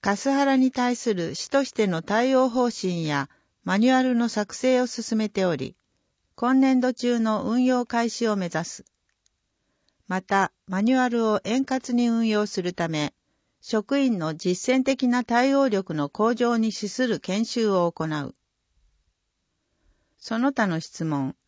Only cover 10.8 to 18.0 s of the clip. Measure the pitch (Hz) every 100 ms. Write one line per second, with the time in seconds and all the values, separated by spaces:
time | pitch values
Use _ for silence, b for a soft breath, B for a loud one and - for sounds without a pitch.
10.8 | 214 262 254 233 220 214 - 247 269 262
11.8 | - 240 240 226 226 208 208 - 180 175
12.8 | 165 156 147 _ _ _ _ _ - 220
13.8 | 202 277 269 208 160 160 185 180 - 262
14.8 | 262 269 247 247 233 233 262 277 269 202
15.8 | 190 156 143 - 214 233 240 233 220 -
16.8 | 208 - 254 185 - 196 226 240 220 190
17.8 | 170 -